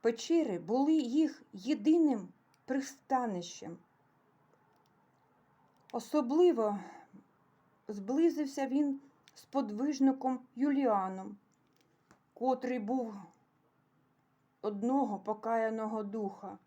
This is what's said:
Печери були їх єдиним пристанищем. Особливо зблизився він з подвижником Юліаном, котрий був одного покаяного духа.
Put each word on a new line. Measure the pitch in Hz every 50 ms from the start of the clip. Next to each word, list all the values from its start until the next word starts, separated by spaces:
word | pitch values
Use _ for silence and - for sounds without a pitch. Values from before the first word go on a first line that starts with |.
Печери | - 226 233 233 - - 339 339 311 240 190 175
були | 170 165 220 254 277 302 320
їх | 320 269 233 240 311 311 302 - - - _
єдиним | - 196 185 240 302 214 202 302 311 349 320 294 262 214 180 190 - _ _ _ _ _ _
пристанищем. | - 262 277 269 - - _ _ _ 269 254 247 226 196 180 170 - - - - - 170 - _ _ _ _ _ _ _ _ _ _ _ _ _ _ _ _ _ _ _ _ _ _ _ _ _ _ _ _ _ _ _ _ _ _ _ _ _ _ _ _ _ _
Особливо | - 247 233 - - 302 277 233 277 320 359 359 320 226 220 208 202 202 180 - - - - _ - - _ _ _ _ _ _ _ _ _ _ _ _ _ -
зблизився | 214 202 196 196 269 285 330 339 320 277 302 269 - - 269
він | 269 262 285 294 285 269 277 - - _ _ _ - _
з | - -
подвижником | _ - 269 269 208 208 208 262 294 294 277 269 269 262 262 - 262 262 247 - _ _
Юліаном, | 233 269 294 277 277 277 240 214 196 190 190 190 190 190 208 202 202 _ _ _ _ _ _ _ _ _ _ _ _ _ _ - _ _ _ _
котрий | - 226 262 254 254 254 254 254 247
був | 208 202 254 262 240 226 202 202 185 - _ _ _ _ _ _ _ _ _ _ _ _ _ _ _ _ _ _ _ _ _ _ _ _ _ _
одного | - 214 208 202 208 240 262 269 254 220 208 190
покаяного | - - 214 208 - 226 226 226 226 220 220 220 220 220 220 220
духа. | 214 202 196 226 208 196 196 - - 190 196 - _